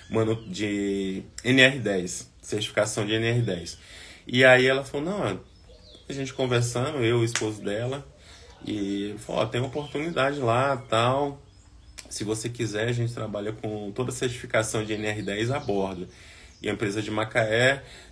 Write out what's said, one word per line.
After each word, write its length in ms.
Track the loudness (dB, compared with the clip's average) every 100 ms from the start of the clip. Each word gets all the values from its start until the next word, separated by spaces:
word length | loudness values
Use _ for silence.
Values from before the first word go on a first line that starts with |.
| -4
manu-, 360 | 0 0 -2 -6
de 760 | -6 -2 0 0 -2 -2 -6 -10 -6
N 200 | 2 6
R 160 | 6 4
dez, 520 | 0 -2 -2 -8 -14 -18
certificação 640 | -8 -6 -2 0 0 -2 -2
de 80 |
N 120 | 0 2
R 140 | 0
dez. 380 | 0 -4 -8 -14 -18 -20 -20 -18 -2
E 180 | 6
aí 220 | 10 10 6
ela 180 | 2
falou, 220 | -2 -4 -4
Não, 340 | -2 -2 -4 -10 -20 -20 -20 -20 -18 -10
a 60 |
gente 220 | -8 -6
conversando, 680 | -2 2 2 2 0 -2 0
eu, 180 | 2 4
o 40 |
esposo 380 | 2 2 0 -2
dela, 440 | -2 -2 -2 -6 -8 -20 -20 -20 -20 -12 -6
e 480 | -4 -2 -2 -4 -6
falou, 240 | -2 0
"Ó, 40 | 0
tem 140 | 0
uma 80 | -2
oportunidade 720 | -4 -4 -4 -2 0 0 2
lá, 380 | 2 4 2 0
tal. 640 | 0 2 4 2 0 -4 -14 -20 -20 -20 -20 -20 -12
Se 140 | -6
você 240 | -4 -2 -4
quiser, 400 | -4 -4 -2 0
a 40 |
gente 200 | 0 -2
trabalha 400 | -4 -6 -4 -6
com 380 | -6 -6 -6 -6
toda 180 | -4 -4
a 40 |
certificação 720 | -4 -4 -4 -2 0 0 -2
de 80 | -2
N 140 | -2 -2
R 160 | -4
dez 280 | -4 -2 0
a 80 | 0
bordo. 480 | 0 0 0 -4 -10 -14 -20 -20 -20 -8
E 80 | -6
a 20 |
empresa 300 | -2 -2 -2
de 80 | -2
Macaé, 720 | -2 0 0 2 4 4 2 -4 -20 -18